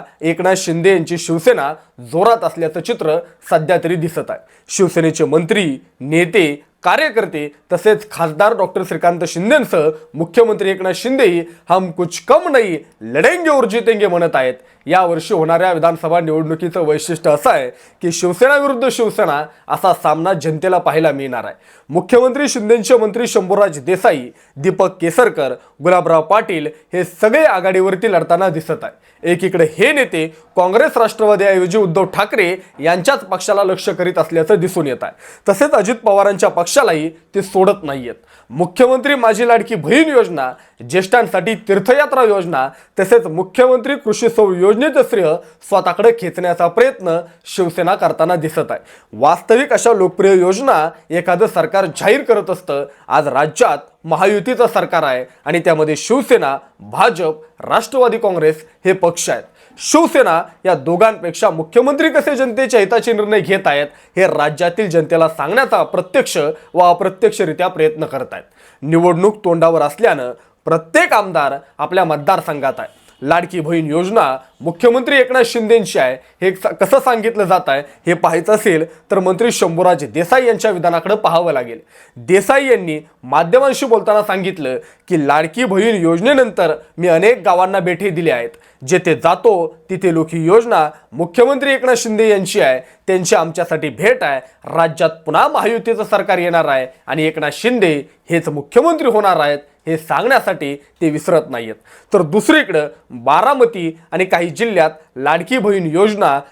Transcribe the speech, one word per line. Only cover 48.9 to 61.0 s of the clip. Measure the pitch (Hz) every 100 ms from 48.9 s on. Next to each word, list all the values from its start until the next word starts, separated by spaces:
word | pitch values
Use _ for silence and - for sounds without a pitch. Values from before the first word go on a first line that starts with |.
| - _
वास्तविक | 107 143 170 - 226 277
अशा | 220 233
लोकप्रिय | 214 185 - 196 185
योजना | 180 190 269 175 160 - -
एखादं | 165 180 175 220
सरकार | 180 151 196 185
जाहीर | 135 196 269
करत | 262 208 170
असतं. | 185 - 143 139 - -
आज | 139 143
राज्यात | 127 156 - 226 147 - _
महायुतीचं | 165 160 196 208 185 247 233
सरकार | 208 175 170
आहे | 147 127 127 _ 143
आणि | 170
त्यामध्ये | 170 156 156 147
शिवसेना, | - 254 233 226 143 135 - _
भाजप, | 101 131 226 175 160 - - -
राष्ट्रवादी | - 190 233 269 240 220
काँग्रेस | 214 175 156 160 - _ 185
हे |
पक्ष | 190 175 170 -
आहेत. | 120 - _ _ - -
शिवसेना | 302 320 285 214 165 180 _ 185
या |
दोघांपेक्षा | 160 135 175